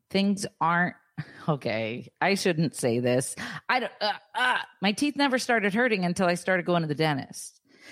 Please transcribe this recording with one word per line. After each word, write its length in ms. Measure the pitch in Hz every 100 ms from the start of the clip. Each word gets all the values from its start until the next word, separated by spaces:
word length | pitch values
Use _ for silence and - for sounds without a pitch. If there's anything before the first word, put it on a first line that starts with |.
| _
things 340 | 190 196 196 202 -
aren't, 360 | 165 170 175 - _ - - - -
okay, 640 | 139 120 110 110 117 - _
I 140 | 170
shouldn't 400 | 196 190 160 156 -
say 220 | 127 117
this. 360 | 123 123 - - - 156 -
I 120 | 254
don't, 120 | 226 -
uh, 120 | 208 185 -
uh, 240 | 220 254 208 - _
my 100 | 196
teeth 240 | 208 294 277
never 220 | 285 247
started 340 | - 226 196
hurting 320 | 208 247 202
until 220 | 175 175 180
I 80 |
started 320 | 175 - 185 170
going 160 | 170
to 60 | 156
the 60 |
dentist. 680 | 143 160 139 - - - - _ _ -